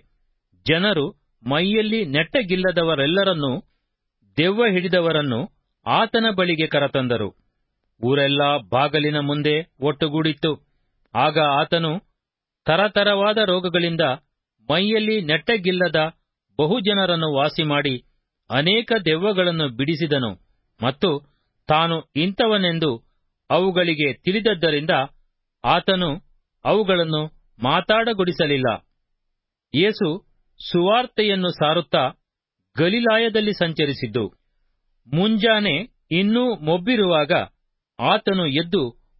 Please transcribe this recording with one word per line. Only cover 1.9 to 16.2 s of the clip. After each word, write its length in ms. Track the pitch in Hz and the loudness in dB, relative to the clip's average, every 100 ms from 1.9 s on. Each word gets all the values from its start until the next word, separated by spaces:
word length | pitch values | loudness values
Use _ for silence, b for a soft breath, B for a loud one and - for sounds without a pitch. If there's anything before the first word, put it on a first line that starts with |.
| 220 | -2
ನೆಟ್ಟಗಿಲ್ಲದವರೆಲ್ಲರನ್ನೂ 1500 | 165 143 160 277 185 185 185 175 165 147 139 190 190 165 139 143 - _ _ _ _ _ _ - | -2 -2 0 -2 0 0 0 0 0 0 0 2 0 0 -2 -4 -8 _ _ _ _ _ _ -2
ದೆವ್ವ 280 | 175 208 | 0 2
ಹಿಡಿದವರನ್ನು 840 | 233 180 180 180 165 156 143 117 196 _ _ _ | 2 0 0 0 2 0 0 -4 -6 _ _ _
ಆತನ 400 | - 151 220 233 226 | -2 0 0 0 0
ಬಳಿಗೆ 320 | 185 180 156 156 | 0 0 0 0
ಕರತಂದರು. 760 | 147 139 139 127 113 98 - _ _ _ _ _ _ | 0 0 -2 -2 -2 -4 -10 _ _ _ _ _ _
ಊರೆಲ್ಲ 540 | 117 143 139 143 143 143 | 0 2 2 2 0 0
ಬಾಗಿಲಿನ 640 | 95 123 147 151 151 151 | -2 0 0 0 0 -2
ಮುಂದೆ 540 | 143 147 151 151 165 _ | -2 0 0 -2 -4 _
ಒಟ್ಟುಗೂಡಿತ್ತು. 960 | 143 143 160 156 160 147 160 139 _ _ _ _ _ | -4 -2 -2 0 -2 -2 -2 -4 _ _ _ _ _
ಆಗ 240 | 110 151 156 | 0 0 2
ಆತನು 600 | 151 143 156 170 160 175 - _ _ _ _ _ | 2 0 0 -2 -2 -4 -10 _ _ _ _ _
ತರತರವಾದ 720 | - 165 208 202 202 202 202 214 | -2 0 2 2 2 2 2 2
ರೋಗಗಳಿಂದ 640 | 202 180 180 170 170 165 147 127 _ _ _ _ - | 2 0 0 0 0 0 0 -2 _ _ _ _ -2
ಮೈಯಲ್ಲಿ 520 | 160 208 220 214 220 | 0 2 0 0 -2
ನೆಟ್ಟಗಿಲ್ಲದ 920 | 151 160 - 233 180 180 175 160 160 - | 0 -2 0 0 0 0 0 0 -2 -6